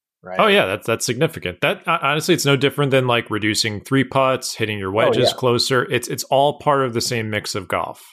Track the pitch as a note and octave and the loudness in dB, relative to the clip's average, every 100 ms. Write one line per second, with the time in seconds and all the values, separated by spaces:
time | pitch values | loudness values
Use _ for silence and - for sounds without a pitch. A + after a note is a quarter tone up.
0 | _ _ F3+ - G#3+ G3 G2 G2+ - A2+ | _ _ -10 0 2 4 2 -2 -2 -2
1 | - A#2 D#3 - F2 F2 C#3+ G3 - E3+ | -2 -2 -2 -2 -8 -2 -2 -2 -2 -2
2 | C#3 D3+ - D#3+ C#3+ C#3 C#3 C3+ C#3+ C3 | 0 -2 0 0 2 2 2 0 2 2
3 | B2+ A#2 - G#2+ G#2 G#2 A2+ G#2 - C3+ | 2 0 0 -2 0 0 -2 -4 0 0
4 | C3 C3+ C3 B2+ - - A2 G#2 F#2+ G2+ | 2 2 2 0 -4 -6 -4 -2 -2 2
5 | B2 B2+ B2+ - B2+ A#2+ - C3 B2+ B2 | 2 4 2 2 0 2 2 0 0 -2
6 | - C#3 - C3+ C#3+ D3 D3+ C#3 C3 A2+ | -4 -8 0 2 2 0 0 2 0 -2
7 | - A#2+ G#2+ G#2+ - G#2 F2+ F#2 - - | -4 -4 -4 -4 -4 -8 -4 -4 -4 -8
8 | - | -14